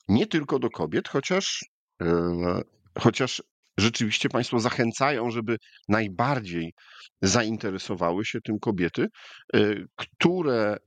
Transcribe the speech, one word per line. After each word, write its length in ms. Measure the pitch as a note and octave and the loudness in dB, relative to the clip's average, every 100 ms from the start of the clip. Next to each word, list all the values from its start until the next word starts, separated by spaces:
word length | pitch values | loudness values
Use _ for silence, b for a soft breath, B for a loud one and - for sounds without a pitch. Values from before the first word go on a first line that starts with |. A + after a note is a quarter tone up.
| - | 2
nie 200 | G#2+ A3 | 2 4
tylko 320 | D#3+ C#3+ C3+ | 0 0 -2
do 100 | A#2+ | -2
kobiet, 380 | - E2 G2 - | -4 -4 -4 -2
chociaż, 580 | C#3 - F#3 - - - _ _ - | -4 -2 -2 -2 -6 -10 _ _ -4
e, 40 | F2 E2+ F2 F2 F2 F2+ - _ _ - | 0 2 2 0 0 -2 -4 _ _ 0
chociaż 440 | A#2 - C3 - - _ _ - | 2 2 -2 -4 -12 _ _ 0
rzeczywiście 500 | G#2+ A#2 A2 - A2 | 0 2 -2 0 0
państwo 300 | A#2 A#2 A#2+ | -2 0 0
zachęcają, 720 | A#2+ - A#2 - C#3 C3+ A#2 | 0 0 0 0 0 0 -2
żeby 260 | A#2 A2 A2 b b - | -2 -2 -4 b b 0
najbardziej 840 | G#2+ G#2+ F2 B2 C3+ G2+ E2+ E2 - B B B - | 0 2 0 0 0 -4 -6 -6 -10 B B B -2
zainteresowały 1040 | F#2+ A2+ A2 A2 A2 F#2+ - F#2 F2 F#2 A2 | 2 2 2 -2 -4 -6 -6 -2 0 0 -2
się 160 | A#2 | -6
tym 180 | - G#2+ | -4 -4
kobiety, 480 | - G2 E2+ - A3 B B B B | -2 0 0 0 -4 B B B B
e, 60 | G#2+ G#2 G2+ F#2 - | 2 2 0 -6 -14
które 840 | - - E3+ F#3 D3+ A#2+ G#2 G#2 | -14 2 2 2 0 0 0 -2